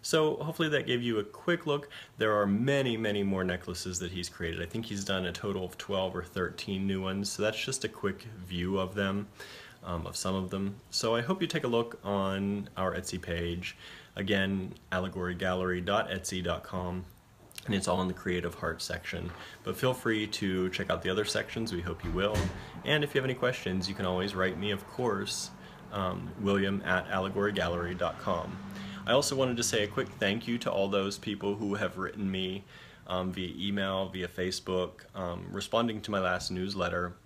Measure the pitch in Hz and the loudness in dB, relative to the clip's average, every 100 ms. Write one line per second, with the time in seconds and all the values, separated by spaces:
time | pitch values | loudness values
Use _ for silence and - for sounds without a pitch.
0 | - 160 156 - 151 156 160 143 143 123 | 4 4 4 2 -4 0 2 2 2 0
1 | 120 110 104 - - 170 156 147 147 - | 2 0 0 -4 0 0 2 -2 -2 -14
2 | - - 110 104 101 101 127 143 131 113 | -16 0 4 6 6 4 4 4 4 2
3 | 110 101 98 95 92 90 - 87 92 87 | 2 2 2 2 2 0 -4 -6 -4 -4
4 | 90 90 87 - 82 87 85 113 113 101 | -4 -4 -6 -4 -4 -2 -4 -4 -4 -4
5 | 98 95 90 87 104 98 92 - - 98 | 0 0 0 -2 -2 -2 -4 -8 -2 0
6 | 92 92 85 98 87 - - 95 98 95 | 2 -2 -4 -2 -2 -2 -4 0 2 2
7 | 95 95 101 - 104 110 - - 107 - | 0 -2 -2 0 0 0 -4 -2 -4 -2
8 | 101 95 113 107 90 90 90 95 95 101 | -2 -2 -10 -12 -6 -2 2 2 0 0
9 | 98 98 101 - - - - - - 85 | 0 0 -4 -12 -14 -14 -16 -14 -4 -4
10 | 82 - 95 95 92 95 98 101 - - | -4 -2 0 0 0 -2 -2 -4 -6 0
11 | 113 117 123 190 170 160 131 117 113 - | 4 2 2 0 0 0 2 4 2 -2
12 | 98 101 98 95 98 101 - - 92 85 | 0 2 2 2 2 0 -2 0 0 0
13 | 90 92 90 85 85 87 90 - - - | -4 -6 -2 -2 0 -2 -4 -10 -16 -16
14 | - - 98 98 95 98 92 - - 92 | -14 -6 2 4 4 2 -2 -10 -4 -2
15 | 95 92 90 90 92 92 92 90 90 101 | -2 -2 -4 0 0 2 2 0 4 2
16 | - 95 - 92 87 85 - 92 90 90 | 2 -4 -2 -2 0 -2 -2 -4 -2 -4
17 | 90 - - - - - - 98 - 90 | -8 -16 -20 -20 -18 -12 -2 0 2 2
18 | 92 90 - 90 85 - 80 80 - 82 | 2 -2 -2 0 -2 -4 -4 -4 -4 -6
19 | - 85 85 85 - - - 101 131 127 | -4 -6 -6 -10 -14 -10 -6 0 0 2
20 | - 110 104 - 98 92 92 - 95 85 | 2 2 0 0 0 2 0 0 0 0
21 | 92 95 104 107 110 - 110 90 85 82 | 2 2 2 0 -2 -4 -2 -2 -4 -4
22 | 85 87 101 104 90 - - - - 151 | -2 2 2 2 0 -2 -10 -8 0 2
23 | 147 139 131 123 127 127 - 95 92 98 | 4 2 0 2 0 0 -2 0 -2 -2
24 | 92 92 98 95 92 85 104 196 - - | 0 2 0 2 0 2 -2 -2 -4 -2
25 | 123 98 - - - - - - - 101 | 0 0 -2 -4 -6 -10 -16 -16 -8 -2
26 | 92 92 90 85 101 101 98 98 - 92 | -2 -2 -6 -2 4 4 4 2 2 2
27 | - 98 95 98 101 98 87 87 87 90 | 2 0 2 2 2 2 0 0 -2 0
28 | 87 - - 87 80 - - - - - | 0 0 0 0 0 -6 -8 -10 -8 -8
29 | - 127 143 135 131 120 120 113 104 101 | 4 4 4 2 2 2 2 4 2 0
30 | 123 - 101 104 113 120 - 98 98 101 | -2 0 2 2 0 0 2 2 4 4
31 | 98 101 - 101 101 104 101 104 95 90 | 2 -2 -4 -2 0 0 0 0 0 -2
32 | 92 - 98 95 92 95 - - - - | -6 -2 0 0 -2 -4 -10 -18 -20 -18
33 | - 92 92 92 90 71 98 101 95 95 | -4 0 0 -2 -4 -2 0 0 2 0
34 | 95 92 87 - 92 92 - 92 90 - | 0 -4 -6 -2 -2 -2 0 0 0 -6
35 | - 101 90 87 90 95 - 113 117 107 | -14 -6 -6 -4 -6 -6 2 4 4 0
36 | 107 101 92 90 - 92 95 101 87 90 | 0 2 4 2 0 -2 0 0 0 2
37 | 87 90 | -2 -6